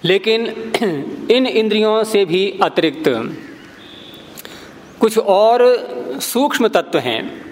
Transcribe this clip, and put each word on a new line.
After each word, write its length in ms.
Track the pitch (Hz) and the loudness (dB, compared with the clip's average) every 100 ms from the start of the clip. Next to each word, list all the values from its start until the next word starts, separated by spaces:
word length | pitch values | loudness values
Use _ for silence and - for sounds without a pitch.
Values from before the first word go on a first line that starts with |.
लेकिन 420 | 165 196 214 226 226 | 2 0 2 0 -2
<clears throat> 840 | - 226 - 214 147 - - - | -6 -4 -2 0 -2 -6 -10 2
इन 160 | 247 254 | 2 4
इंद्रियों 580 | 226 220 214 214 220 | 0 0 2 2 0
से 200 | 220 214 | 2 0
भी 340 | 190 185 196 190 | 2 0 -2 0
अतिरिक्त 760 | 175 175 160 135 - 120 117 - - - - - - - - - - - - - - - - - | 0 2 0 0 -2 0 -4 -10 -16 -20 -20 -20 -20 -20 -20 -20 -20 -18 -18 -18 -20 -20 -20 0
कुछ 180 | 220 220 | 2 2
और 440 | 208 190 220 240 247 247 - - - 269 | 2 4 6 6 4 2 -2 -10 -10 -8
सूक्ष्म 480 | - 240 285 - 220 | -4 -2 0 2 2
तत्व 300 | 180 165 160 | 2 0 -2
हैं 460 | 123 113 - - - | -2 -4 -6 -12 -18